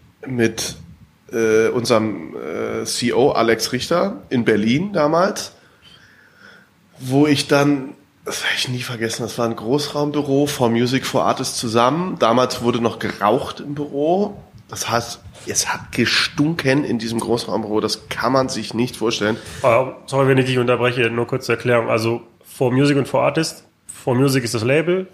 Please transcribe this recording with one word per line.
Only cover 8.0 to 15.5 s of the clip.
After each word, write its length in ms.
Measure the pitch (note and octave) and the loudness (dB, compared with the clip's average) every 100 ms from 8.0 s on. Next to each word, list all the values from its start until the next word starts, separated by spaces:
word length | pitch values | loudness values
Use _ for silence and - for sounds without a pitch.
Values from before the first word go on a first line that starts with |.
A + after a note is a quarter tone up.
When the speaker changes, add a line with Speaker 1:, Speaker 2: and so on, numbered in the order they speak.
| _ _ | _ _
Speaker 1:
das 200 | - - | -10 -6
werde 100 | - - | -4 -4
ich 120 | - | -4
nie 140 | B2+ | -6
vergessen, 400 | A#2+ A#2+ A2+ - | -6 -4 -4 -4
das 140 | A2+ - | -6 -2
war 100 | A#2 | -2
ein 100 | A2+ | -2
Großraumbüro, 880 | G#2+ C#3+ D3 D3 D3 D3 C#3+ C3+ C#3+ | -2 -2 -2 -2 -2 -2 0 2 2
For 240 | - A#2+ | 2 2
Music, 340 | A#2 B2 C3 | 4 2 0
For 200 | - C3+ | 0 0
Artists 340 | F2 A#2+ B2+ - | 2 0 -2 -4
zusammen. 580 | A#2+ A2 B2 D3+ F#3 - | -2 4 4 2 -2 0
Damals 420 | A2+ A#2+ B2+ - | 2 4 2 0
wurde 180 | A#2+ A#2+ | 0 0
noch 200 | A2+ - | 0 -2
geraucht 580 | A2 - G2+ B2+ - - | -8 0 2 2 0 -10
im 160 | - | -10
Büro. 640 | C#3+ D3 C#3 D3+ F#3 G#3 - - - - | -8 -6 -4 0 0 -2 -6 -20 -20 -16
Das 200 | A2 - | -10 -2
heißt, 320 | A2+ - - - - | -2 -2 -12 -18 -18
es 260 | - | -8